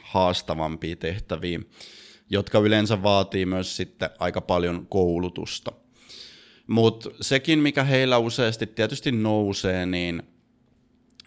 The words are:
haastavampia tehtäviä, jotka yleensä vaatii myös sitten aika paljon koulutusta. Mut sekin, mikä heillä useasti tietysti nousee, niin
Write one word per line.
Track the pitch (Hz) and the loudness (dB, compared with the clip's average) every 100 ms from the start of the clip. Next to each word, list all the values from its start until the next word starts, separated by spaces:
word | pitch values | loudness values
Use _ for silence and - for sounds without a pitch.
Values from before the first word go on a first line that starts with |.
haastavampia | - 95 90 90 - 80 78 80 82 85 | -4 2 2 0 -4 -4 -4 -6 -8 -6
tehtäviä, | 82 95 - 80 87 85 98 - - - - - _ | -6 -6 -8 -6 -4 -6 -8 -18 -20 -20 -20 -20 _
jotka | 101 90 110 | -4 2 4
yleensä | 107 107 107 104 | 4 4 2 2
vaatii | 101 98 95 98 92 | 4 4 2 -2 -2
myös | 92 90 - | -2 -4 -8
sitten | 90 _ 85 - | -10 _ -8 -4
aika | 90 90 | -4 -4
paljon | - 90 87 87 - | 0 0 0 -2 -2
koulutusta. | 98 87 85 90 92 - - - - _ _ - - - - - _ - | 0 2 0 -2 -6 -10 -10 -12 -14 _ _ -20 -20 -20 -20 -20 _ -2
Mut | 110 113 110 - - | 4 4 2 -8 -10
sekin, | - 135 165 156 | -2 0 2 2
mikä | 147 139 | 2 2
heillä | 135 131 131 123 | 2 2 4 2
useasti | 117 113 113 113 107 | 2 0 0 0 -4
tietysti | - 110 135 143 | -2 -2 -2 -2
nousee, | 113 107 107 101 98 95 92 90 | 0 2 2 0 0 -2 0 -2
niin | 90 87 85 - _ _ _ _ _ _ _ _ - | -2 -2 -6 -10 _ _ _ _ _ _ _ _ -20